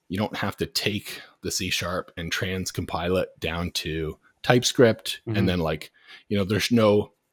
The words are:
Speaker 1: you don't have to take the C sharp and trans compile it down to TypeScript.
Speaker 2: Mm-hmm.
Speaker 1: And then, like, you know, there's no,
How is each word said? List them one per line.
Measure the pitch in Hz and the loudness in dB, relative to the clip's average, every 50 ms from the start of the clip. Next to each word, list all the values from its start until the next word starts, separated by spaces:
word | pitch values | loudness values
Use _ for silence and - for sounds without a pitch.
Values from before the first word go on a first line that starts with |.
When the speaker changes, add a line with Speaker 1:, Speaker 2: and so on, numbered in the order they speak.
| _ - | _ -8
Speaker 1:
you | 85 - | -4 -2
don't | 110 - - - | -2 -2 -2 -4
have | - 101 - - | -4 -4 -4 -4
to | 80 76 | -6 -6
take | - - - 113 101 101 - - - - - - _ _ | -4 -2 -2 -2 -2 -2 -6 -8 -12 -14 -16 -18 _ _
the | - 90 | -8 -6
C | - - 95 92 | -4 -4 -2 -2
sharp | - - - 87 90 90 - - - | -2 -2 -2 -4 -4 -4 -6 -8 -10
and | - 82 85 | -10 -6 -6
trans | - - - 95 92 92 90 - | -4 -4 -4 -4 -4 -4 -4 -4
compile | - - 90 - - 87 85 87 92 92 | -4 -4 -4 -4 -4 -4 0 0 2 0
it | 85 - - _ | 0 -2 -4 _
down | - 80 82 85 87 85 | -6 -4 -2 -2 -4 -4
to | - - - - 78 80 80 76 80 - _ _ _ _ - | -4 -6 -6 -4 -4 -4 -4 -4 -6 -8 _ _ _ _ 0
TypeScript. | - 123 127 123 - - - 127 113 110 - - - - - - - | 2 4 4 4 2 4 6 6 6 6 4 -2 -8 -10 -8 -8 -4
Speaker 2:
Mm-hmm. | 110 104 | 0 2
Speaker 1:
And | 95 92 | 2 2
then, | 90 90 | 2 2
like, | 82 78 80 80 - - - _ _ - - - - _ | 0 -2 -2 -4 -6 -12 -20 _ _ -20 -20 -20 -8 _
you | 104 101 | -2 -2
know, | 98 | 0
there's | 90 107 101 - - | 0 0 0 0 2
no, | 120 117 110 104 104 104 101 - _ _ _ _ | 4 4 6 6 6 4 2 0 _ _ _ _